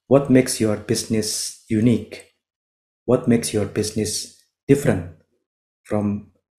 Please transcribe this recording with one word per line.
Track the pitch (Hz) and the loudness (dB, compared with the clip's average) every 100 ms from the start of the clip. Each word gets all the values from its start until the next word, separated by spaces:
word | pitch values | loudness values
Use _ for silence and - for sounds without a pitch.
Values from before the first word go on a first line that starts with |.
| - | 2
What | 139 139 | 2 6
makes | 127 127 - | 4 4 -2
your | 110 104 | -2 -2
business | - 110 - 110 107 - - - - | -4 -4 -2 -4 -4 -6 -10 -12 -4
unique? | 110 120 101 - - _ _ _ _ _ _ _ _ - | 0 2 2 -2 -18 _ _ _ _ _ _ _ _ -2
What | 127 123 | 0 2
makes | 117 - | 0 0
your | 107 98 | -4 -4
business | - 101 110 104 - - _ _ _ - | -4 -4 -4 -6 -6 -10 _ _ _ 2
different | 139 - 95 90 - _ _ _ _ _ _ | 2 2 -2 -6 -18 _ _ _ _ _ _
from | - 104 104 101 - _ _ | -8 -4 -4 -6 -10 _ _